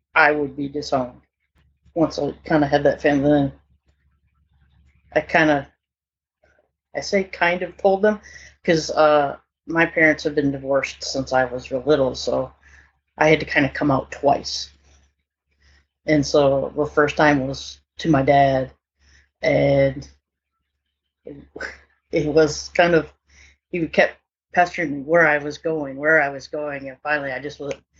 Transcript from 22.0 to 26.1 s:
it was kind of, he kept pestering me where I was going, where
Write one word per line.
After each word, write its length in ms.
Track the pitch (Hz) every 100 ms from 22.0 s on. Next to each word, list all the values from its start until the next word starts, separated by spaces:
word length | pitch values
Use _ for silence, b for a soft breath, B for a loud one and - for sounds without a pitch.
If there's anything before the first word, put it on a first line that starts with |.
| -
it 140 | 165 151
was 440 | 151 151 - -
kind 260 | - 175 165
of, 160 | 147 _ _ b b b -
he 160 | 175 156
kept 280 | - 156 - _ _ _
pestering 380 | 180 175 - 160
me 100 | 143
where 260 | 139 170 156
I 100 | 147
was 220 | 147 143
going, 380 | 165 160 139 135
where 240 | 151